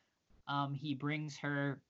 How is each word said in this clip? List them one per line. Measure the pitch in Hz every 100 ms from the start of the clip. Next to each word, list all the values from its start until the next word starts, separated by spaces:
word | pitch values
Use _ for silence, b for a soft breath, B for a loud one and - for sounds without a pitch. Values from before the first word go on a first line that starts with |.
| _ _ _ - -
Um, | 139 139
he | 143 151
brings | 131 147 151 151 143
her | 147 143 143 135 -